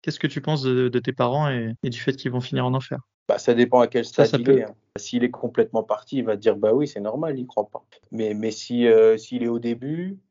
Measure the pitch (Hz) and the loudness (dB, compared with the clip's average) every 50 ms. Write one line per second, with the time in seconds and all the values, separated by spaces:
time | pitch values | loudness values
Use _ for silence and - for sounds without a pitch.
0 | - - 151 - - 151 - 151 - 156 151 147 131 131 127 123 127 123 120 123 | -6 -8 -6 -4 -4 -4 -4 -4 -4 -2 -2 0 0 0 0 2 0 0 0 -2
1 | 120 131 127 - 131 120 127 147 151 143 135 120 113 113 117 - - 139 117 - | -2 -2 -2 0 0 0 0 0 0 -2 -2 -4 -4 -6 -6 -6 -6 -6 -6 -4
2 | - - 135 - - 135 123 127 123 - 139 131 123 127 127 131 127 - 127 123 | -4 -4 -4 -4 -6 -6 -4 -4 -6 -4 -4 -2 -2 0 -2 -2 -4 -6 -10 -10
3 | - _ _ _ _ - - - - - 120 120 123 123 127 127 120 113 - 123 | -10 _ _ _ _ -2 -2 0 2 2 4 4 4 4 6 4 4 4 2 -4
4 | 113 - - - - 113 - 135 120 131 135 127 113 107 104 _ _ _ _ - | -4 -2 2 2 2 4 4 0 2 4 4 4 2 -2 -12 _ _ _ _ -14
5 | - - - 120 120 120 123 - - 117 - - 113 110 - 113 107 - 107 107 | -12 -6 -2 -2 -2 -2 -2 -6 -10 -6 0 0 0 0 0 -4 -2 -2 -6 -6
6 | - _ - 135 117 110 107 104 107 113 101 101 104 107 113 135 147 - - 107 | -6 _ -6 -4 -2 -2 -4 0 2 0 2 2 2 2 2 2 0 -2 -4 -8
7 | 101 107 113 139 165 160 143 131 123 127 - - 104 - _ - _ _ _ _ | -8 -6 -6 -4 -6 -6 -6 -8 -10 -6 -4 -4 -4 -4 _ -18 _ _ _ _
8 | _ _ - 113 110 107 104 107 107 110 107 - - - 123 120 120 117 113 110 | _ _ -8 -6 -4 -4 -4 -4 -4 -6 -6 -8 -10 -6 -2 2 4 6 8 8
9 | 110 110 110 107 - - 120 123 120 117 117 117 120 117 120 120 127 139 156 165 | 8 6 4 2 -2 -8 -8 -4 -4 -2 -4 -2 -4 -4 -6 -6 -6 -8 -8 -6
10 | 180 185 196 190 _ _ | -8 -10 -10 -14 _ _